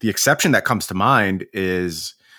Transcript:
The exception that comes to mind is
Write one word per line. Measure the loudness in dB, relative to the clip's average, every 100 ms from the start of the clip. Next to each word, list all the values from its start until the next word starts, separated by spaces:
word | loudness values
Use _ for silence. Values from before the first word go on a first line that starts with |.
The | -4
exception | 0 0 2 2
that | 2 2
comes | -2 -2
to |
mind | 0 2 4 2 -2 -6
is | -4 -2 -2 -4 -6 -12 -16 _